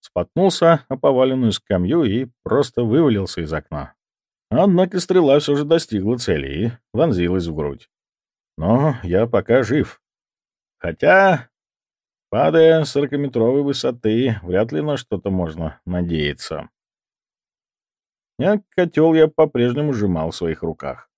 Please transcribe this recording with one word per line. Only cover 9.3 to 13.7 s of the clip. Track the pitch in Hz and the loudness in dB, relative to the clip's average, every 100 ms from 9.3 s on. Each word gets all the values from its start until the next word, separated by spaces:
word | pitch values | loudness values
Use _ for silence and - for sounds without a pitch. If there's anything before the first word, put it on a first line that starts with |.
| 120 - 123 | -2 2 0
жив. | 110 143 117 - _ _ _ _ _ _ _ _ | 2 -2 -2 -8 _ _ _ _ _ _ _ _
Хотя, | 87 80 147 190 196 160 120 _ _ _ _ _ _ _ _ | -10 -2 4 6 4 2 -4 _ _ _ _ _ _ _ _
падая | 110 156 160 160 160 | -2 2 6 6 4
с | 147 | 0
сорокаметровой | 143 143 143 143 123 113 135 | -2 -2 -4 -4 0 2 2
высоты, | 143 | 0